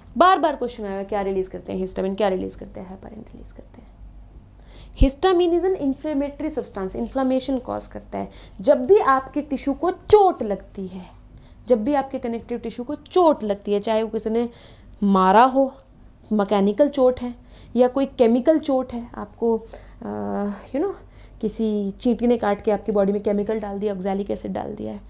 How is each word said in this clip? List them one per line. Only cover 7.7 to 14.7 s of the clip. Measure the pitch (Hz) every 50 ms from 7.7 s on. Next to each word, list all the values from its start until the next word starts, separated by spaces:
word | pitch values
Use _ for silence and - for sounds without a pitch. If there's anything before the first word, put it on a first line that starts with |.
| 104 104 - -
करता | - 208 - - - -
है। | 98 - - - - - - -
जब | 190 247 294 254 254
भी | 247 392 440
आपके | - - 269 262 262 - - 294
टिश्यू | 285 - 277 247 - 277 277
को | - 330 359
चोट | 359 - - - 415 415 403 370 349 - 233
लगती | 208 196 190 - - - - 190 185
है, | 185 190 180 - - - - - - - - - - - - 220
जब | 247 220 214
भी | 277 294
आपके | 277 269 277 - 254
कनेक्टिव | - 233 233 226 233 - 240 233
टिश्यू | 233 233 214 - 240
को | - 302
चोट | - - - - 370 359 311 285 294 214
लगती | 208 202 202 - 202 202
है, | 202
चाहे | 202 226 220 220 226
वो | 214
किसी | 220 226 - 226
ने | 220 233 240 233 - - - -